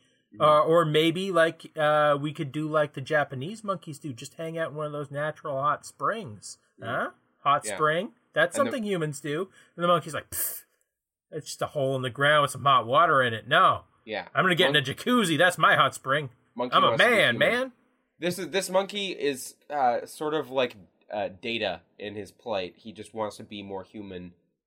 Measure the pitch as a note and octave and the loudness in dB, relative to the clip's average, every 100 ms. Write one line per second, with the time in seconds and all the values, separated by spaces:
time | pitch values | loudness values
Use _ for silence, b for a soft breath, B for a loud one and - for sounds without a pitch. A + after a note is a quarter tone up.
0 | _ _ _ G2+ D3+ D3+ D#3 E3 E3 D3+ | _ _ _ 0 4 6 6 4 4 4
1 | E3 D#3+ G3 E3+ E3 D#3+ - - D3+ D3+ | 2 0 -2 2 2 0 -14 -2 2 4
2 | D3+ C#3+ D3 D3 D3 D3+ D#3 D#3 D3+ - | 4 2 -2 -6 -6 -6 -2 0 0 -4
3 | C3 D3+ C#3+ C3 C#3+ A3 G#3 F#3+ - C#3 | -2 0 0 -4 -10 -10 -8 -8 -8 -14
4 | D#3 A#2 C#3+ - D#3+ E3 D#3+ D3 D3+ D3 | -12 -12 -16 -12 -10 -6 -6 -6 -8 -8
5 | C#3+ C#3+ D3+ D3+ D#3 C3+ C#3+ C#3+ - - | -8 -6 -6 -8 -8 -2 -2 -2 -6 -6
6 | C#3+ G#3+ E3+ G#2 - - _ _ - C3+ | -4 -4 -8 -16 -18 -20 _ _ -6 -6
7 | C4 - _ _ - C#3+ - - D3+ D#3+ | -6 -10 _ _ 0 0 0 -2 0 0
8 | G#3 - _ - E3 - C4 C4 G#3 F#3 | -4 -12 _ 0 0 2 -2 -2 -4 -2
9 | D#3 C#3 D3+ D3 F#3+ b b - F3 F3 | -4 -6 -8 -6 -8 b b -4 2 2
10 | D#3+ C#3+ - - - - - _ _ _ | 0 -10 -8 -6 -6 -8 -16 _ _ _
11 | _ _ _ D#3+ - - D3 D3+ C3+ C3+ | _ _ _ -14 -12 -8 -6 -2 -2 -2
12 | B2+ A#2+ C#3+ D3+ C#3+ - C#3 C3 A2+ C#3 | -4 0 4 4 4 0 4 4 4 4
13 | E3+ C#3+ B2 A2+ A2+ D#3 F3+ A#2 - _ | 4 4 2 -2 0 4 4 2 -6 _
14 | - G#2 F2+ B2+ F3+ E3+ F3 D3 C3 - | -10 -8 -4 0 0 4 4 2 0 -6
15 | - B3 F#3+ D3 F3 E3+ F3 D#3 C#3 - | 0 2 2 4 2 4 4 4 2 0
16 | C3+ C#3 C#3 - _ - B2 D#3 F3 A#2 | -2 -2 -2 -14 _ -6 0 4 4 4
17 | G#3+ A3+ C#3+ A#2+ D#3+ A#3+ C4 - _ _ | 4 6 4 4 2 2 -4 -8 _ _
18 | _ _ E3 F3+ E3+ F3 F3+ F#3 G3 G3+ | _ _ -6 -4 -4 -4 0 0 0 -6
19 | G3 - C#3+ C3 - - _ D3 B2+ A#2 | -8 -2 -2 -4 -10 -18 _ 0 2 0
20 | - - D3+ D#3 B2+ C3+ B2 G#2+ F2 _ | -4 -8 -4 -4 -2 -2 -2 -4 -20 _
21 | _ G#2+ G2 F#2+ A#2 A2+ G2+ E2+ _ _ | _ -6 -6 -6 -8 -4 -4 -4 _ _
22 | G#2 G#2 F#2+ _ B2 G#2 F2+ - A2 G2 | -12 -12 -14 _ -6 -4 -4 -10 -20 -18
23 | G#2+ A2+ G#2+ - A2 G#2 G2 F#2+ F#2 A2 | -14 -6 -6 -8 -14 -14 -10 -12 -12 -16
24 | G2 F#2 F2+ - _ _ | -14 -12 -14 -18 _ _